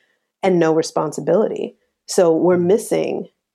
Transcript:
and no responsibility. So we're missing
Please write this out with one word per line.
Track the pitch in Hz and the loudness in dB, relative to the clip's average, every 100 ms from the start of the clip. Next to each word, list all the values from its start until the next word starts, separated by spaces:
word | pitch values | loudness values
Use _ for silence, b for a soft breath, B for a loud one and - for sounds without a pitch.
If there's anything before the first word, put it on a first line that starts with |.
| _ _ _ _ | _ _ _ _
and | 196 175 | 0 2
no | 160 | 2
responsibility. | 160 156 160 156 156 156 180 - - - - _ _ - | 0 -2 -4 -6 -6 0 0 0 -4 -8 -12 _ _ -4
So | - 170 | 0 2
we're | 160 175 180 | 4 2 2
missing | 175 226 - 165 - - - _ _ | 2 0 0 -4 -2 -6 -10 _ _